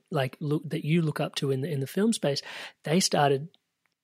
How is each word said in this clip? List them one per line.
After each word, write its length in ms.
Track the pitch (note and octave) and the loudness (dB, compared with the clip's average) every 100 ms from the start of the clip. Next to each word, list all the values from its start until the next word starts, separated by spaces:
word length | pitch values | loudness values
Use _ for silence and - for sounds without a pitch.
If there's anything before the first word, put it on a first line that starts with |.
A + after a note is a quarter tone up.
| - | -4
like, 260 | D3+ B2+ - | -2 -2 -4
look, 280 | D3+ D3+ D3+ | -4 -4 -4
that 160 | D#3 | -6
you 200 | D3 E3+ | 0 2
look 160 | D#3 - | 2 0
up 160 | C#3+ - | -4 -2
to 160 | C#3+ | -2
in 100 | C3+ | -2
the, 100 | C#3+ | -2
in 100 | C#3+ | -4
the 40 | C3+ | -4
film 260 | - G#3+ | 0 2
space, 280 | G#3+ D3 C#3 - - - - | 2 0 -2 -4 -12 -14 -12
they 160 | - E3+ | 0 2
started 480 | - - C#3+ C#3 D#3+ - _ _ _ _ | 2 4 4 4 -2 -14 _ _ _ _